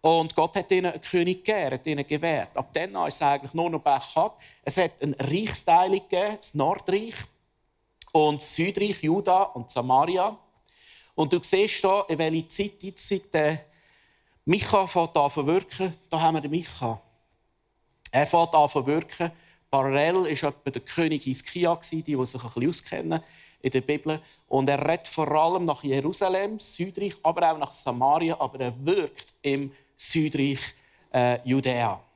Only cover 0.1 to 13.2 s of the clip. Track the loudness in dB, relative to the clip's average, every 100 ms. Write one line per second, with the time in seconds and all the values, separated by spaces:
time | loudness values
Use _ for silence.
0.1 | 4 2 0 0 0 2 2 2 -4 -4
1.1 | 0 0 -2 -2 0 0 -4 -4 -4 -2
2.1 | -2 0 -2 -2 -6 -6 -6 -6 -4 -4
3.1 | 0 2 0 -2 -2 -2 0 0 0 0
4.1 | 0 0 -2 -20 _ -4 0 0 _ -6
5.1 | -4 -2 -2 -2 -4 4 4 6 0 0
6.1 | 0 0 -4 -6 0 0 0 -2 -2 -2
7.1 | -12 -14 _ _ _ _ _ _ _ 0
8.1 | 2 4 2 -4 0 -2 0 -2 -2 0
9.1 | 0 2 2 2 -4 -6 -4 2 4 4
10.1 | 2 0 -4 _ _ _ _ -20 -20 _
11.1 | -2 0 0 2 2 2 2 2 2 0
12.1 | -2 0 -2 -4 -4 -6 -6 -12 -8 -4
13.1 | -4